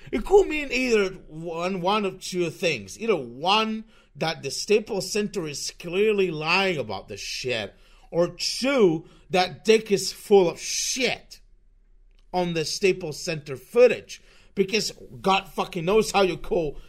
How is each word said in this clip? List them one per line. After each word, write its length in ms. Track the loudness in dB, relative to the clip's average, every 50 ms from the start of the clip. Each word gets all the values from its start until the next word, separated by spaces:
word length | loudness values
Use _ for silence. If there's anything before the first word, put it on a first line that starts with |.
| -10 -6
it 120 | -4 -4 2
could 220 | 6 6 6 6
mean 240 | 6 2 -4 -4 -2
either 380 | -2 0 2 4 4 4 2 2 -2 -8 -16
one, 540 | -18 -14 -12 -10 -8 -6 -4 -4 -2 -2 -2
one 240 | 0 0 0 0 0
of 160 | -2 -4 -8
two 280 | -10 -6 -4 -2 -2 -2
things. 480 | -2 -2 -2 -2 -2 -2 -6 -10 -12
Either 200 | -4 -2 0 0
one, 640 | 0 -2 -6 -10 -4 0 2 2 2 2 0 -4 -6 -10 -14 -20 -20 _ _ -8
that 300 | -4 -4 -4 -4 -4 -8
the 80 | -8
Staples 580 | -8 -6 0 2 2 2 2 0 -4 -6 -4 -4
Center 380 | -4 -4 -4 -4 -4 -6 -8 -6
is 240 | -8 -8 -10 -10 -12 -12
clearly 500 | -10 -6 -2 0 2 2 2 2 0 0
lying 460 | -2 -4 -2 0 2 2 2 2 0
about 320 | -2 -4 -4 -8 -10 -10 -12
this 100 | -12 -12
shit, 560 | -10 -10 -10 -6 -4 -4 -4 -4 -4 -6 -10 -16 -20 -20 -20 -20 -16 -4
or 160 | 0 0 0 0
two, 760 | -2 -4 -6 -6 -4 -2 0 2 4 6 6 4 4 0 -4 -12 -20 -20 -8 -2
that 360 | 0 0 0 0 -4 0 4
Dick 260 | 4 4 4 4 0
is 220 | -2 -2 -2 -4
full 360 | -8 -10 2 4 6 6 6 4
of 120 | 2 -4
shit 800 | -6 -6 -4 -4 -4 -4 -2 -2 -2 -2 -2 -4 -10 -16 -20 -20 -20 _ -20 _ _ _ _ _ _ _ _ _ _ _ _ -20 _ _
on 220 | -2 -2 -2 0 -2
the 100 | -2 -2
Staples 560 | -4 -2 0 2 2 2 0 -4 -8 -10 -8
Center 360 | -8 -8 -8 -8 -8 -10 -12
footage, 640 | -12 -12 0 6 6 6 6 6 2 -6 -10 -18 -18 -20 -20 -20 -20 -20 -6 _
because 380 | -2 0 0 0 -2 -2 -4 -6 -10 -16 -18 -16 -4
God 280 | 0 2 2 2 0 -4
fucking 360 | -6 -6 -6 -6 -6 -4 -2
knows 280 | 2 2 2 2 2
how 100 | 2 2
you 140 | 2 2 0
could 380 | -4 -6 -4 -2 -2 -2 -4 -6 -10 -14